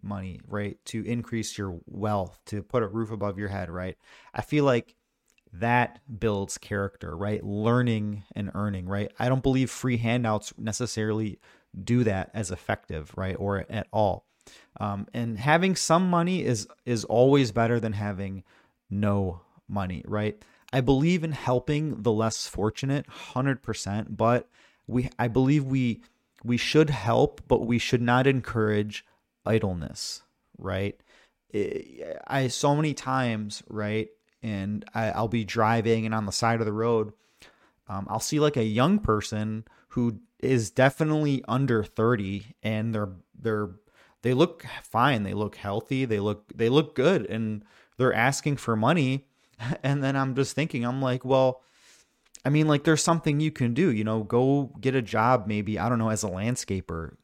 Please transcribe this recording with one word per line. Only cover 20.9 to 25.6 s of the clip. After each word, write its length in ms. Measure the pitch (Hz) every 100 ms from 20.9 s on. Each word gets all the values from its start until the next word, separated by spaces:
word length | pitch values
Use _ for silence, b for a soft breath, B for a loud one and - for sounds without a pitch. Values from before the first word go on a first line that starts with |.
| 135 160 180 160
in 80 |
helping 680 | 143 - 127 135 147 156 113
the 120 | 113
less 340 | 107 113 - -
fortunate, 580 | - 107 - 135 139 -
hundred 540 | - - 123 135 131
percent, 540 | - 110 - 101 - 107
but 340 | 113 120 - b b b b
we, 220 | 117 127 -
I 80 | 120
believe 380 | 117 131 151